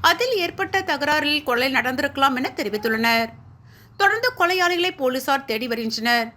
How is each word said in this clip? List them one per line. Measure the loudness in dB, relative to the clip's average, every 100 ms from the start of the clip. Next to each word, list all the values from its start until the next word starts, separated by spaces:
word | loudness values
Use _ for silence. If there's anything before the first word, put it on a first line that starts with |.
| 2
அதில் | 2 0 0
ஏற்பட்ட | -2 -2 -2 -2 -2
தகராறில் | -2 2 2 2 0 0
கொலை | 0 2 0
நடந்திருக்கலாம் | 0 -2 -2 2 0 2
என | -4 -4
தெரிவித்துள்ளனர். | -4 -2 -2 0 2 2 0 -8 -20 -20 -20 -20 -20 0
தொடர்ந்து | 2 2 -2 2
கொலையாளிகளை | 0 2 2 2 -2 0
போலீசார் | -2 -2 0 -2 0
தேடி | -4 -4
வருகின்றனர். | -4 -4 -4 0 0 0